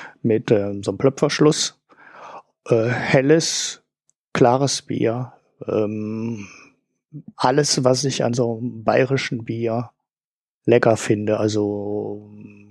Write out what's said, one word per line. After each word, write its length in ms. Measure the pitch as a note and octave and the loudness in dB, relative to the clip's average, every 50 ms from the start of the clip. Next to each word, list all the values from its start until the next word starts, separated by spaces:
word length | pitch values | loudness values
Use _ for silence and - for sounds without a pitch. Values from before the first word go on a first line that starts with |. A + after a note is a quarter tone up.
| - - - _ - | -16 -20 -12 _ 0
mit, 260 | A#2 G#2+ A2 A2 - | 2 2 2 0 0
ähm, 320 | A#2+ G#2 G2+ G2+ G2+ G2 | -2 -2 -2 -4 -6 -6
so 80 | G2+ - | -6 -6
einem 80 | G2+ | -4
Plöpfverschluss. 840 | G2+ - C3+ C3+ - D#3 C#3+ - - D3 D3+ D#3 - - - - _ _ _ _ - - - - - - - - - - _ _ _ _ | 0 0 -2 0 0 -2 -2 2 2 4 4 4 2 -4 -6 -8 _ _ _ _ -20 -20 -20 -20 -20 -20 -20 -20 -20 -20 _ _ _ _
Äh, 220 | - B2 A2+ A2 B2 | 0 0 2 2 0
helles, 920 | A#2+ A#2+ - - - C#3 C3 C#3+ D#3 E3 D#3 - - - - - - - _ _ _ _ _ _ _ _ _ _ - | -2 -4 -2 2 2 4 4 4 4 4 2 0 -4 -6 -6 -8 -10 -14 _ _ _ _ _ _ _ _ _ _ 2
klares 480 | - C3+ A#2+ B2 C3+ C#3 C3 - - | 4 4 4 4 2 0 -2 -2 -4
Bier. 520 | - - - - A#2 A2+ A2+ B2 B2+ A#2+ - _ _ _ _ _ - | -6 -6 -4 -2 0 0 -2 -2 -6 -10 -12 _ _ _ _ _ -6
Ähm, 800 | - G#2 G#2+ G#2+ G#2 A2 G#2+ G#2+ G#2+ A2 A2 A2+ A2+ A#2 G#2+ G2+ F#2+ - - - _ _ _ _ _ _ _ _ _ D3+ D3 - - - | -2 -2 0 0 -2 -4 -6 -6 -6 -6 -6 -6 -8 -8 -10 -12 -16 -20 -20 -20 _ _ _ _ _ _ _ _ _ -20 -20 -20 -18 -6
alles, 480 | - - B2+ C3+ D3+ D3 - - - C3 | -2 0 2 4 2 2 2 0 2 4
was 200 | B2+ C3 B2+ C#3+ | 4 2 2 0
ich 200 | C#3 B2+ - B2+ | -2 -2 0 0
an 120 | A#2+ A#2+ | 0 0
so 220 | B2+ B2 A#2 A#2 A2 | 0 0 0 -2 -4
einem 240 | A#2+ B2 A2+ A2+ A2 | -6 -8 -8 -4 -2
bayerischen 600 | A2 G#2+ B2+ C3 B2 C3+ C3 - - C#3 A#2 A2+ | 0 2 2 2 2 0 -2 -2 -4 -6 -8 -6
Bier 460 | - A2+ A2+ A#2 A2+ A2 A#2 A#2+ - _ _ _ _ _ _ _ _ _ _ _ _ _ _ _ | -6 -6 -4 -4 -2 -2 -4 -4 -8 _ _ _ _ _ _ _ _ _ _ _ _ _ _ _
lecker 300 | - A#2 A#2+ - A#2+ A2 | 4 4 6 6 4 4
finde. 440 | - - - A2+ G#2 G#2+ G#2+ G#2+ G#2+ | 4 2 0 0 0 0 0 0 0
Also, 920 | G#2+ G#2+ G#2 G#2+ G#2 G2+ G#2 G2+ G2+ G#2 G#2 G#2 G#2 G#2+ G#2 G#2 G#2 G#2 G#2 G#2 G#2+ G#2 G#2 G2+ G2+ G#2 | 0 0 0 0 -2 -2 -2 -4 -6 -6 -6 -6 -6 -6 -10 -12 -16 -20 -20 -20 -20 -20 -20 -20 -20 -20